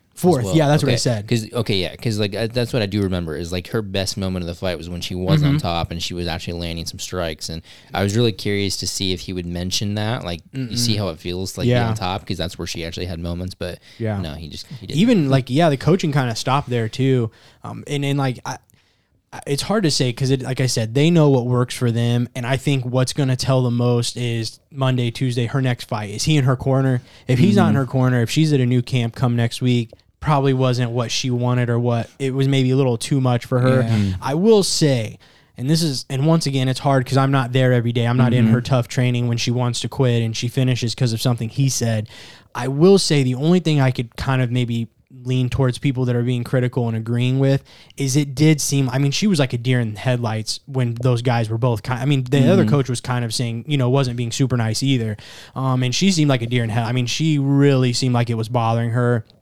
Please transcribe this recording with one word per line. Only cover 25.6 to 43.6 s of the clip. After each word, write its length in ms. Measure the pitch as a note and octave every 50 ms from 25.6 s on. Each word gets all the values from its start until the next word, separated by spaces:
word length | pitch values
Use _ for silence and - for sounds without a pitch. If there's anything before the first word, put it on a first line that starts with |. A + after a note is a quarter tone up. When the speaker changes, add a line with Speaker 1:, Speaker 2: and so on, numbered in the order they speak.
Speaker 2:
next 240 | C3 C3 A#2+ - -
fight. 260 | - - G#2+ G#2+ G2
Is 120 | G#2 A2 -
he 120 | - D#3 D3
in 60 | B2+
her 100 | C3+ C3
corner? 460 | B2+ - C3+ C3 C3+ C3+ C3+ B2+ A#2+ - - - - - -
If 120 | B2+ B2
he's 160 | E3+ G3 G3+
not 80 | G3+ - -
in 0 |
Speaker 3:
Mm-hmm. 80 | - C#3
Speaker 2:
her 80 | C3+ A#2+
corner, 340 | - C3 B2+ B2+ B2+ B2
if 80 | A#2 G#2+
she's 240 | - D3+ D#3+ D#3 D3
at 60 | C3+
a 60 | B2+ A#2+
new 160 | B2+ B2 A#2+
camp 320 | - C3 B2+ A#2 A#2 -
come 200 | - - A#2+ A#2+
next 240 | A#2 A#2 A2+ - -
week, 300 | B2+ B2 B2 A#2+ A#2 A2 - - _ _ _ _
probably 340 | - D3+ D#3 C#3 C3+ C#3 C3+
wasn't 360 | B2+ C3 B2+ B2 A#2+ B2+ A#2
what 200 | A#2 B2 A#2 A2
she 180 | - - - C3
wanted 400 | B2 A#2+ B2 B2 B2 B2 B2 A#2
or 80 | A#2+ A#2+
what, 320 | A#2+ B2 A#2+ A#2 G#2+ - - -
it 160 | C#3 C3+ B2+
was 140 | C#3 C3+ C3+
maybe 220 | C#3 C3+ C3 B2+
a 60 | C3 C3+
little 200 | C#3 B2+ A#2+ A2+
too 220 | - - D3 C3+
much 240 | C3 B2+ A#2+ A#2+ -
for 140 | - C3 B2
her. 220 | B2 B2+ C3 C3
Speaker 3:
Yeah. 320 | B2 A#2 A2+ G#2+ G2+ G2 F#2 F2+
Speaker 2:
I 140 | - - C#3
will 280 | D#3+ F#3 A3+ A3+ G#3 F3+
say, 540 | - - - D#3+ D3 C3+ A#2+ A2 G2+ F2 - - - _ _ _ _ _ -
and 120 | A#2+ C3+
this 140 | D#3+ D#3+ E3+
is, 220 | D#3 C3+ A#2 - -
and 160 | C#3 C3 C#3+
once 200 | D#3+ E3 E3 -
again, 240 | C#3+ C3+ C3 C3 C3
it's 100 | C3 -
hard 260 | - C#3+ C3+ C3+ B2
'cause 120 | - B2+ C3+
I'm 140 | C3+ C3+
not 200 | C#3 C3+ B2+ A#2+
there 220 | B2+ C3 C3 B2+ B2+
every 180 | A#2+ A2+ A#2+
day. 160 | A#2 B2 A#2 A#2
I'm 80 | A#2+
not 180 | B2+ B2+ A#2+ A#2+
in 120 | B2+ A#2
Speaker 3:
Mm-hmm. 80 | A2 A2+
Speaker 2:
her 80 | B2
tough 260 | A#2+ - C3 B2 A#2 -
training 400 | - - B2 B2 B2 A#2+ A#2+ A#2+
when 100 | A#2 A2+
she 140 | - -
wants 300 | A#2+ B2+ B2 A#2+ A#2+ -
to 80 | - A#2+
quit 340 | - - C#3 B2 A#2+ A#2 A2+
and 100 | A2+ A2
she 140 | - - A#2+
finishes 480 | - C3+ C3 B2+ B2+ A#2 - A#2 -
'cause 160 | - C3 A#2+
of 100 | A2+ A2
something 280 | - C3 B2 A2+ A#2 A2
he 180 | - - C#3 C3+
said. 400 | - - B2 A#2 A2 A2 G#2+ - - - - - - - - _ -
I 140 | A#2+ B2 C3
will 280 | C#3 C#3+ D#3+ F#3+ G3+ F#3
say 240 | - - E3 C#3+ C3
the 120 | B2+ B2+
only 240 | B2 C#3 D#3+ F3+
thing 220 | F#3